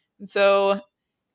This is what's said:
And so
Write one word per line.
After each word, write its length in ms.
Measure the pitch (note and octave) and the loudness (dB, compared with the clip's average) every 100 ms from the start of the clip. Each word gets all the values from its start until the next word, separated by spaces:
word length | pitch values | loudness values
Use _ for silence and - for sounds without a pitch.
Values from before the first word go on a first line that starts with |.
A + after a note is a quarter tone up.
| _ - | _ -20
And 100 | G3 | -8
so 520 | G3+ G3 G3 G3 G3 - _ _ _ _ | 0 2 2 0 -2 -8 _ _ _ _